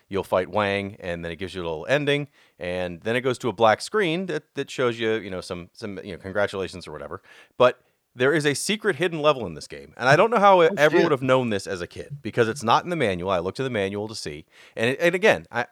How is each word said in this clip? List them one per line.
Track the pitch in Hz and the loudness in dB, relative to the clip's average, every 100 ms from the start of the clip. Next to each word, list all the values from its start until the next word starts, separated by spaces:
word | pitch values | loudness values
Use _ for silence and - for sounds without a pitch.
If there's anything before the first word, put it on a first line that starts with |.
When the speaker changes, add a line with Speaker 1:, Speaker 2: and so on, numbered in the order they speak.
| - | -6
Speaker 1:
you'll | 95 | -6
fight | 87 98 82 | 0 0 0
Wang, | 95 101 101 98 - | 0 0 -2 -4 -8
and | 92 85 85 | -8 -8 -8
then | |
it | 85 | -8
gives | 92 | -8
you | 92 | -8
a | 85 | -6
little | 78 82 | -6 -2
ending, | 139 143 143 143 _ _ - | -2 0 -2 -4 _ _ -12
and | 90 90 90 85 | -6 -4 -6 -6
then | 104 123 | -4 -2
it | |
goes | 127 123 | -2 -4
to | 123 | -4
a | |
black | 98 110 104 | 2 4 4
screen | - 214 185 165 190 | 0 -2 -2 -2 -4
that, | 151 - - | -8 -8 -10
that | 135 | -8
shows | - 123 117 | -2 -2 0
you, | 113 110 | -2 -2
you | 98 | -4
know, | 92 | -10
some, | - 90 87 | -8 -10 -12
some, | - 107 95 | -14 -12 -12
you | 104 | -12
know, | 80 | -12
congratulations | 95 95 101 98 90 90 82 | -6 -2 -2 -2 -8 -8 -14
or | |
whatever. | 76 73 82 _ - _ - | -14 -12 -14 _ -20 _ 4
But | 151 - _ _ _ 120 | 4 4 _ _ _ 0
there | 127 | 2
is | 160 147 | 2 0
a | |
secret | 135 - 214 214 139 | -2 -2 -2 -2 -2
hidden | 180 165 | -2 0
level | 147 135 101 | 2 2 -2
in | |
this | 73 - | -10 -14
game, | 73 71 - | -16 -16 -2
and | 123 | 4
I | 151 | 6
don't | 220 | 6
know | 220 | 6
how | 202 185 | 6 8
I | 160 | 6
Speaker 2:
Oh, | 139 | 6
Speaker 1:
ever | 151 165 | 4 6
Speaker 2:
shit. | |
Speaker 1:
would | 170 | 2
have | 139 | 2
known | 131 131 120 | 2 2 2
this | 101 - | -2 -4
as | 95 | -8
a | 87 | -8
kid, | - 78 143 | -12 -14 -12
because | 110 123 113 | -4 0 0
it's | 113 | 0
not | 110 139 165 | 2 2 2
in | |
the | 170 | -2
manual. | 117 90 90 | 0 0 0
I | 92 | 0
looked | 87 95 | -2 -4
at | |
the | 135 | -4
manual | 117 98 101 110 | -2 -2 -4 -8
to | 107 | -10
see, | 87 76 - _ - - | -12 -12 -16 _ -14 -4
and | 117 | -2
it, | 135 | 2
and | 175 | 0
again, | 180 208 101 82 | 2 2 2 -2
I, | 117 120 | -6 -6